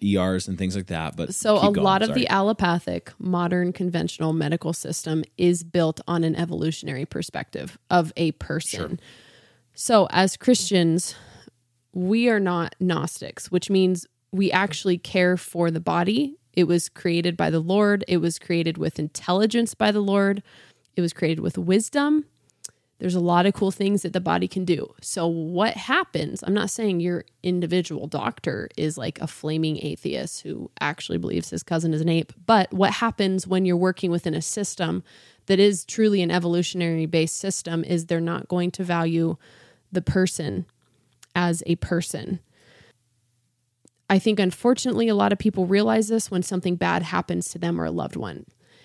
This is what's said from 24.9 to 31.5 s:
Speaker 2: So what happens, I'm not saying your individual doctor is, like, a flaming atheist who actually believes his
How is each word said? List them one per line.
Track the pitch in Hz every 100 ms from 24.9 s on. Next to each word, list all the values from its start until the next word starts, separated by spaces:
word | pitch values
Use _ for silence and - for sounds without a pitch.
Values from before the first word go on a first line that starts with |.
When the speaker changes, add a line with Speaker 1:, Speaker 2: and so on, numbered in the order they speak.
| -
Speaker 2:
So | - 196 170
what | 165 160 175 214
happens, | - 208 311 370 160 156 - -
I'm |
not | 202 196
saying | - 214 175
your | 175 175 - _
individual | 180 180 165 180 170 147 156
doctor | - - - - 101 82 -
is, | 156 151
like, | 123 -
a | 156
flaming | - 151 160 160 151
atheist | 151 165 - 139 165 -
who | - - - -
actually | 147 156 - -
believes | 175 175
his | -